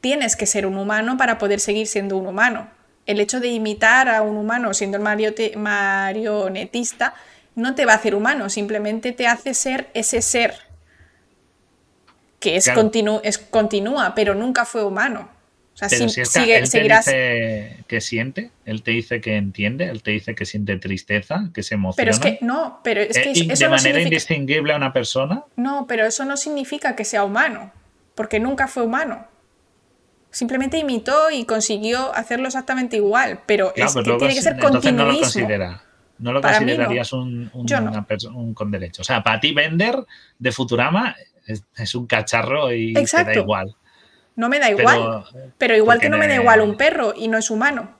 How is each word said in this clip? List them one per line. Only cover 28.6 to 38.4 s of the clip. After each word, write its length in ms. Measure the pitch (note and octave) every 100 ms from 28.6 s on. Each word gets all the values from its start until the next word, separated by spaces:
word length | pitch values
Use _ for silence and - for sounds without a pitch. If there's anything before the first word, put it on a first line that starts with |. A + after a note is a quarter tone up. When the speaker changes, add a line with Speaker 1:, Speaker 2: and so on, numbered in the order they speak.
| C4
Speaker 1:
fue 160 | C4
humano. 420 | A#3 B3+ D#4 - - _ _ _ _ _ _ _ _ _ _
Simplemente 480 | - A#3+ B3+ C4+ D#4
imitó 520 | D4 A#3+ A3 C#4+ D#4
y 120 | D4+
consiguió 720 | A#3 A3 - G#3 G#3+ B3 C4
hacerlo 320 | - A3+ A#3+ C4
exactamente 480 | C4 B3+ C4 B3 A3+
igual, 440 | G3+ A3 C4 - -
pero 260 | G#3+ F#3+
Speaker 2:
Claro, 140 | - C3+
Speaker 1:
es 60 |
Speaker 2:
pero 100 | B2+
Speaker 1:
que 60 | A#2
Speaker 2:
tú 0 |
lo 60 | A#3+
Speaker 1:
tiene 160 | C4+
que 60 | C4+
Speaker 2:
consi-, 40 |
Speaker 1:
ser 80 | E4 D4
Speaker 2:
entonces 280 | D4 B3+ C4+
no 120 | B3
lo 60 | A#3
Speaker 1:
continuismo. 80 | C#4
Speaker 2:
considera-, 640 | D#4+ - G#2+ G#2 F#2 F2+ _ _ _ _
no 140 | A#2
lo 80 | C3
Speaker 1:
Para 200 | - G#3+
mí 60 | E3
no. 40 |
Speaker 2:
considerarías 420 | A#2+ A#2+ A#2+ A#2+
un, 380 | C3 B2+ A#2+ A#2+
un, 140 | C3 A#2+
Speaker 1:
Yo 140 | C4+
no. 100 | -
Speaker 2:
una 160 | G#2+ G2+
perso-, 260 | G#2+ A2+
un 200 | B2